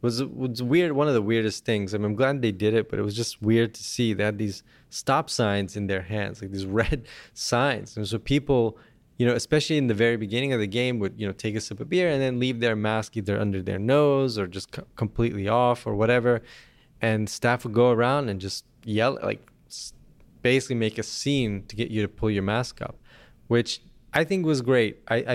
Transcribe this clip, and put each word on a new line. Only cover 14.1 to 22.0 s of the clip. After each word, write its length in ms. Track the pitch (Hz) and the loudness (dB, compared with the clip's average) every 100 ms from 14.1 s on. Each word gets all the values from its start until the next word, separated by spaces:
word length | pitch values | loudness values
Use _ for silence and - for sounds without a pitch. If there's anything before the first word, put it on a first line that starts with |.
| 139 135 107 | 2 0 -2
or 100 | 92 | -4
just 240 | 92 - | -6 -12
co-, 140 | - - - | -14 -14 -4
completely 500 | 104 - 117 104 98 | -4 0 0 0 0
off 400 | 120 123 120 117 | 2 2 2 -2
or 80 | |
whatever. 480 | 101 113 123 120 117 - - - _ _ _ | 0 4 4 4 0 -2 -18 -20 _ _ _
And 300 | 113 110 107 | 0 0 -2
staff 340 | - 120 120 | -2 0 0
would 100 | 117 | 0
go 160 | 110 123 | 4 4
around 380 | 113 120 143 123 | 4 2 0 -2
and 120 | 95 | -4
just 240 | 95 - - _ | -6 -10 -12 _
yell, 340 | 110 107 123 - | -4 0 2 0
like, 260 | 104 110 - _ _ - - - - - - - 120 | -4 -6 -10 _ _ -16 -16 -18 -20 -20 -20 -4 2
basically 260 | 131 - 117 110 | 2 2 -2 -2
make 120 | 113 | -2
a 40 | |
scene 640 | - - 139 143 113 98 - | -6 -6 -2 0 0 -4 -8
to 60 | 101 | -6
get 80 | 120 | -4
you 60 | 110 | -2